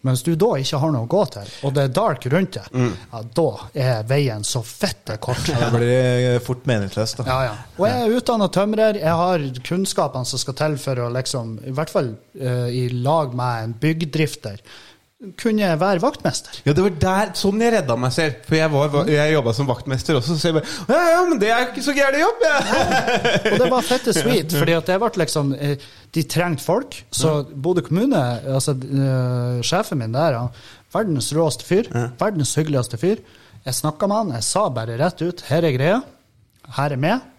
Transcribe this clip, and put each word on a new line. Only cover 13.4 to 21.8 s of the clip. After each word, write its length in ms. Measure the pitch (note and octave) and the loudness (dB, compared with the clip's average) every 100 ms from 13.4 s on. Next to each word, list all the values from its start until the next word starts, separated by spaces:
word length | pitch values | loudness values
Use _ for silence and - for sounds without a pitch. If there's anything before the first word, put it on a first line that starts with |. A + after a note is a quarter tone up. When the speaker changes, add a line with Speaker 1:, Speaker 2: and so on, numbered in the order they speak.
| B2 A#2 | -2 -2
Speaker 1:
en 100 | A2 A2+ | -6 -2
byggdrifter, 760 | D3+ D#3+ D#3+ D#3 D3+ - G#2+ G2 - - - - _ _ G3+ - | -2 0 -2 -2 -2 -2 -12 -12 -18 -20 -20 -20 _ _ -20 -6
kunne 220 | A#3 G#3+ | -2 0
jeg 180 | G3 D#3 | 0 2
være 180 | F#3+ F#3 | 2 2
vaktmester. 600 | A#3 - F#3+ - - - - | 0 0 -4 -4 -10 -4 0
Speaker 2:
Ja, 80 | |
det 80 | D3+ | 2
var 60 | G3 | 2
der, 420 | E3 F#3 F#3+ G#3 | 2 0 2 0
sånn 260 | - G3+ G#3 | 0 0 2
jeg 140 | A#3 | 2
redda 240 | A3+ C#3+ A#2 | 2 2 0
meg 140 | B2+ | 0
selv. 220 | B2+ D#3+ B2 | 0 -2 -2
For 100 | - | 0
jeg 160 | D#3+ D#3+ | 2 2
var, 180 | C#3+ D3 | 2 2
var, 180 | C#3+ C#3 | 2 2
jeg 260 | D3 D3+ | 2 4
jobbet 220 | D#3 A#2 | 2 2
som 120 | A2 C#3+ | 0 0
vaktmester 480 | - - B2+ - D#3 | -2 -2 -4 0 0
også, 160 | B2+ D#3+ | 0 0
så 60 | |
jeg 100 | E3+ | 2
bare, 140 | D#3 - - E3 | 0 -2 -8 0
«Ja, 220 | C#4+ F4 | 2 6
ja, 140 | E4+ F4+ | 6 4
men 120 | C#4+ | 4
det 100 | G#3 | 2
er 180 | A#3 B3 | 2 0
ikke 100 | C#4+ | -2